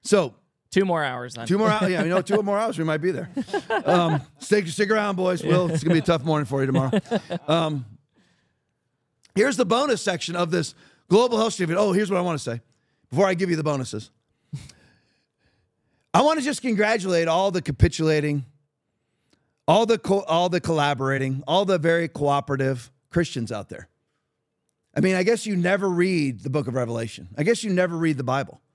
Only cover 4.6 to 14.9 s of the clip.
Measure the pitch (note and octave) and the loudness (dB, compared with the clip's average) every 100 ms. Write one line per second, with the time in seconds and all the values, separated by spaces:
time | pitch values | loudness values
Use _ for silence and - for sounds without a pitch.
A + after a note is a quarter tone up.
4.6 | E3+ D3 G3+ A3 G#3 F#3 F#3 F3 - F3+ | 0 -2 0 0 0 -2 -2 -2 2 2
5.6 | F3 D#3+ D#3 E3 D#3 E3 D3 D3+ C3+ C3+ | 2 -2 2 2 2 0 2 0 0 -2
6.6 | C3+ C3 C3+ G3 - A3 - F3+ - E3 | 2 2 2 -2 0 -4 -4 -10 -2 0
7.6 | D#3+ D3 A2 G#2 _ _ _ _ _ _ | 0 -4 -8 -18 _ _ _ _ _ _
8.6 | _ _ _ _ _ _ _ - B3+ A3+ | _ _ _ _ _ _ _ 0 2 2
9.6 | G#3 A#3 C#4+ A3 - F3+ - F3 F3 D#3+ | 2 2 2 0 0 -4 -4 -2 0 0
10.6 | D3+ - - _ _ G3 B3 A3+ A3+ G#3+ | -4 -10 -20 _ _ 4 4 2 0 0
11.6 | E3+ E3+ G#3 F3+ G#3 F#3 F3 D3+ - A#2 | -2 2 2 2 0 0 0 -2 -4 -8
12.6 | _ _ _ _ _ B2+ G3 F3+ F#3 D#3+ | _ _ _ _ _ 2 2 2 0 0
13.6 | D3+ C#3 B2 A2 G#2+ _ _ _ _ C#3+ | 0 -2 -4 -8 -12 _ _ _ _ -16
14.6 | - - _ | -16 -20 _